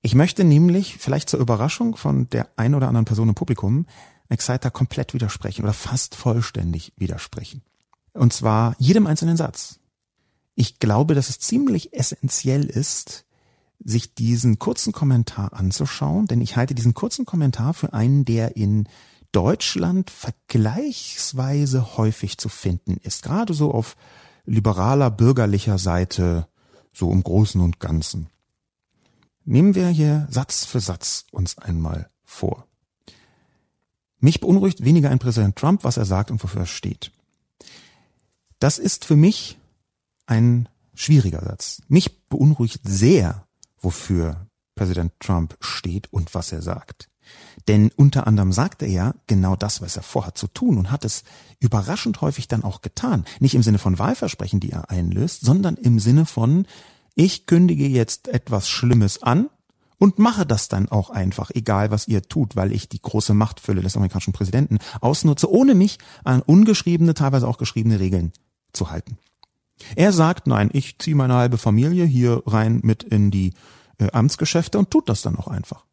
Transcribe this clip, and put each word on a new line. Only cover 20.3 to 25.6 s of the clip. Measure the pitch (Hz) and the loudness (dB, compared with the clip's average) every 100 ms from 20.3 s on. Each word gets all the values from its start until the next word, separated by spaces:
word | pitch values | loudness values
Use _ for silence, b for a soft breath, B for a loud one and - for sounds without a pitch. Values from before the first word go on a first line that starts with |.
| - _ 120 107 151 294 247 - - - 131 131 143 143 131 113 - | -12 _ 0 0 -2 -6 -8 -12 -10 -8 -6 -4 -2 0 -2 -2 -2
häufig | 110 110 95 - | -2 -2 -8 -8
zu | 107 | -12
finden | - 98 90 - 90 | -6 -4 -4 -4 -8
ist, | - - | -6 -10
gerade | - 180 226 | -6 -4 -4
so | 156 151 | -2 0
auf | - 113 - b b b b - | 0 -4 -10 b b b b -2
liberaler, | 113 107 92 101 139 131 | 0 2 2 2 2 2
bürgerlicher | 107 117 131 107 101 | 4 4 4 2 0